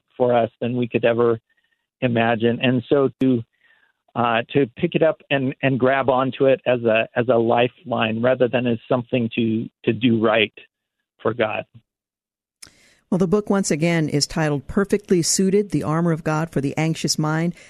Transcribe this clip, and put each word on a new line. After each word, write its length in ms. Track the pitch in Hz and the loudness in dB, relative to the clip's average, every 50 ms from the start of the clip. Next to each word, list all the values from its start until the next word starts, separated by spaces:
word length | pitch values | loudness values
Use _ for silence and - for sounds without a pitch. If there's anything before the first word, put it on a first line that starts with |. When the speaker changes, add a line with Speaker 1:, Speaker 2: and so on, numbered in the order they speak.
| _ _ _ | _ _ _
Speaker 1:
for 180 | - 127 123 123 | -2 0 2 2
us 160 | 117 117 113 _ - | 2 0 0 _ -6
than 160 | 123 117 127 123 | -6 -4 -2 -2
we 100 | 123 117 | -4 -2
could 160 | - 113 117 | -2 0 0
ever 380 | 117 117 117 120 117 117 113 _ _ _ _ _ _ _ _ _ _ _ - | 2 2 2 2 2 0 -2 _ _ _ _ _ _ _ _ _ _ _ -6
imagine. 600 | 131 123 117 113 113 117 120 107 117 117 117 - | -4 -2 0 2 2 0 0 0 0 -2 0 0
And 200 | 131 123 127 123 117 - | 0 0 0 0 0 2
so 220 | 156 143 135 127 - - | 2 2 2 0 0 0
to, 240 | 131 131 127 117 113 _ _ _ _ _ _ _ _ _ _ _ _ _ - | 0 2 2 0 -2 _ _ _ _ _ _ _ _ _ _ _ _ _ -6
uh, 280 | 120 117 120 113 110 120 - - | -4 -2 0 0 -2 -4 -2 0
to 140 | 139 139 117 _ - | 0 0 0 _ -6
pick 180 | 180 165 - | -6 -2 0
it 80 | 151 160 | 2 2
up 180 | 156 151 _ - - | 2 0 _ -4 -4
and, 240 | 143 139 131 131 151 - | -2 -2 -2 -2 -4 -2
and 160 | - 135 135 113 | -2 -2 0 2
grab 320 | 127 127 139 135 135 131 | 2 2 2 2 0 2
onto 360 | 131 127 135 131 - - 139 | 2 2 0 -2 -2 0 2
it 160 | 135 131 - - | 2 2 2 0
as 160 | 127 127 120 117 | -2 -2 0 2
a, 240 | 113 110 113 113 - - | 2 2 2 0 -2 -2
as 120 | 123 117 123 | -4 0 2
a 100 | 120 117 | 2 2
lifeline 840 | 117 113 117 120 123 123 _ - - 127 117 117 117 110 113 113 | 2 2 2 2 0 0 _ -8 -10 -6 -4 -2 -2 -2 -2 0
rather 260 | 117 127 131 127 127 117 | 0 0 2 2 0 0
than 180 | 123 120 127 | 0 -2 0
as 120 | 123 117 113 - - | 0 -2 -4 -2 -4
something 420 | 135 127 120 - - 127 117 113 - | -2 -2 -2 -2 -4 -2 -2 -2 -2
to, 340 | 123 117 113 110 113 127 - _ _ - | -2 -2 0 0 -2 -4 -6 _ _ -4
to 80 | 120 | -2
do 320 | 113 107 123 123 113 110 110 | -2 0 2 2 2 2 2
right 300 | 113 107 117 104 104 _ - - _ _ _ _ _ _ _ _ _ _ _ | 2 2 2 0 -2 _ -20 -20 _ _ _ _ _ _ _ _ _ _ _
for 120 | - 104 - | -4 -4 -2
God. 320 | 117 110 107 107 107 - _ _ 120 _ _ _ _ _ _ _ _ _ _ _ _ _ _ _ _ - - _ _ _ _ _ _ _ - | -2 -4 -4 -4 -8 -10 _ _ -20 _ _ _ _ _ _ _ _ _ _ _ _ _ _ _ _ -20 -20 _ _ _ _ _ _ _ -4
Speaker 2:
Well, 80 | 208 165 | -2 0
the 100 | 196 165 | 0 2
book, 220 | 190 208 208 - | 0 0 0 0
once 220 | 202 196 202 - | 0 0 0 0
again, 360 | 180 147 160 170 170 165 156 143 | -2 0 0 0 2 0 0 0
is 180 | - - - | 0 -2 -2
titled 420 | - - 170 156 151 147 139 - - | -2 -2 -2 -2 0 -2 -4 -6 -4
Perfectly 540 | - 202 196 - 214 196 - - 190 175 | -2 -2 0 0 -2 -4 0 2 2 2
Suited, 500 | 160 - - - 190 190 185 208 208 202 | 2 0 0 0 0 2 2 0 0 0
The 120 | - 147 92 | -2 -4 -2
Armor 300 | 120 156 165 170 170 160 | 0 -2 0 2 0 0
of 100 | 156 - | 0 -2
God 260 | 160 156 151 165 - | -2 -2 -2 -2 -4
for 120 | - 151 | -4 -4
the 140 | 135 139 - - | -4 -4 -2 -2
Anxious 420 | 156 160 156 - - - - - | -2 -2 -2 -2 -2 -4 -2 0
Mind. 340 | 156 151 156 160 165 175 - - - | 0 0 0 0 -2 -2 -4 -8 -16